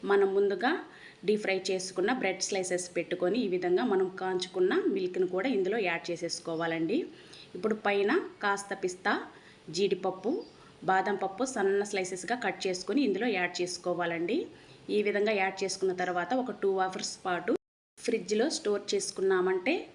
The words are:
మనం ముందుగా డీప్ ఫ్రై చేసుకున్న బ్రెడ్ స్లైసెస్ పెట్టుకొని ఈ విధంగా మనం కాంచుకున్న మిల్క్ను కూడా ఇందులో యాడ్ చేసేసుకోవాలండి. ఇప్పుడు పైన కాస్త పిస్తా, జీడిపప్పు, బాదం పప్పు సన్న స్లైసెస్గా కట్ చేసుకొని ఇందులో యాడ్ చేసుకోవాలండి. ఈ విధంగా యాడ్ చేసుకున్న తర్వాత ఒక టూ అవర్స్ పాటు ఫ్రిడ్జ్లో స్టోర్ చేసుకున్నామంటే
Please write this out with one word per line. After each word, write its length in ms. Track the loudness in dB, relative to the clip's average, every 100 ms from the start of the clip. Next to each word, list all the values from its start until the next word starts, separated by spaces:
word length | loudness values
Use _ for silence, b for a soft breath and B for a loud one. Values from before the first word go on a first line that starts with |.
| 4
మనం 180 | 4 4 4
ముందుగా 360 | 2 2 0 0 -4 B B B 0
డీప్ 140 | 2 2
ఫ్రై 100 | -2 0
చేసుకున్న 420 | -2 -2 -2 0 2
బ్రెడ్ 240 | 0 -2 -2
స్లైసెస్ 380 | -2 0 -2 -2 -4
పెట్టుకొని 420 | -2 0 0 2 0
ఈ 20 | 0
విధంగా 300 | 2 2 4
మనం 140 | 2 2 -2
కాంచుకున్న 540 | -4 -2 -4 2 2 4 2 0
మిల్క్ను 320 | -2 0 0
కూడా 160 | 0 0 2
ఇందులో 240 | 2 0 0
యాడ్ 180 | -2 -4
చేసేసుకోవాలండి. 920 | -4 -4 -6 -6 -2 -2 0 0 0 -2 B B B B -4
ఇప్పుడు 220 | -2 0 2
పైన 240 | 2 4 2 0 -4
కాస్త 340 | 0 0 -2 -4
పిస్తా, 320 | -4 -2 0 0 -2 B B B -10 0
జీడిపప్పు, 560 | 2 2 -2 -2 -2 -2 -4 B B B 2
బాదం 260 | 2 2 0 -2
పప్పు 200 | -2 -4 2
సన్న 280 | 2 2 0
స్లైసెస్గా 440 | -2 -2 -6 -4 -2 -2
కట్ 160 | -2 -2
చేసుకొని 340 | -2 0 2 2
ఇందులో 220 | 2 0 0
యాడ్ 180 | 0 -2
చేసుకోవాలండి. 800 | -4 -2 -2 0 0 -2 0 -2 -2 B B B -2 0
ఈ 40 | 2
విధంగా 260 | 2 2 2
యాడ్ 180 | 0 0
చేసుకున్న 320 | -4 0 -2 0
తర్వాత 300 | -2 0 0 -2 -2
ఒక 120 | -2
టూ 80 | 0 2 0
అవర్స్ 300 | -2 -8 -6 -4
పాటు 260 | -2 0 -2 _ _ _ -8 -2
ఫ్రిడ్జ్లో 420 | -2 0 2 2 0
స్టోర్ 260 | -2 -2 0 -2
చేసుకున్నామంటే 800 | -2 0 2 4 2 0 0 -2 -4